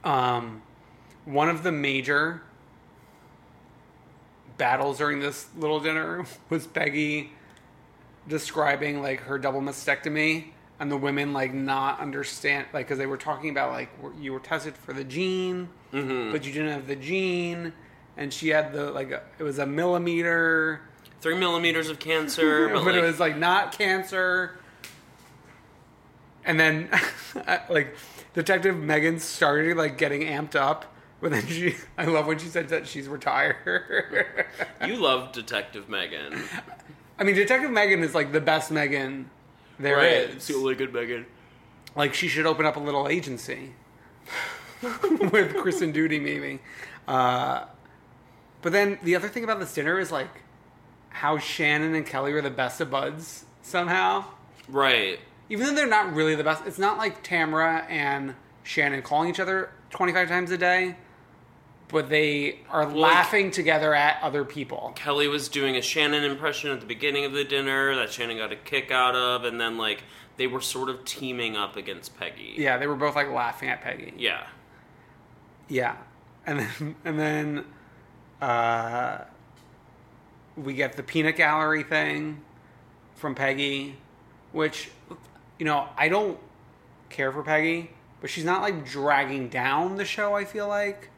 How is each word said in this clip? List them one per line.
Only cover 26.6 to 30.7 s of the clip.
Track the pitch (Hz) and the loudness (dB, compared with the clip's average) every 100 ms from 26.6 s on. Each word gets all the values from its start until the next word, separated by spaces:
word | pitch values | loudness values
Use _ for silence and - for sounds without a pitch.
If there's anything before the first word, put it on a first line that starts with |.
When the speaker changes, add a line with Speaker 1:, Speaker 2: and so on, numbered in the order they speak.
| 160 156 170 - - - - - | 6 4 0 0 0 -6 -12 -10
Speaker 1:
<laughs> | - 175 - | -2 -2 2
like, | 165 139 - - - - | 0 0 -8 -18 -20 -8
Detective | - 170 190 190 180 | -4 2 4 4 0
Megan | 151 151 160 165 | 2 4 4 0
started, | - - 156 147 160 170 | -4 2 4 4 2 2
like, | 151 135 | 0 0
getting | 151 143 | 0 0
amped | 156 143 151 147 | -2 -4 -2 2
up, | 135 | 2